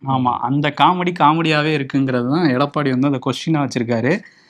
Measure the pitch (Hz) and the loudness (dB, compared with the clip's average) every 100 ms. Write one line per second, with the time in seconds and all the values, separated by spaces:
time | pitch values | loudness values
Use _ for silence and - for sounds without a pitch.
0 | 135 131 123 - 120 143 147 139 151 180 | -4 -2 0 -2 -2 0 0 2 2 2
1 | 180 175 147 160 160 151 151 151 135 139 | -2 2 2 2 2 0 0 -2 -2 -2
2 | 131 123 123 156 160 127 143 151 135 127 | 0 0 0 0 2 2 0 0 0 0
3 | 143 135 131 123 - 151 131 127 117 117 | 0 0 -2 -4 -2 -2 0 -2 -2 0
4 | 120 202 - _ | 0 -2 -4 _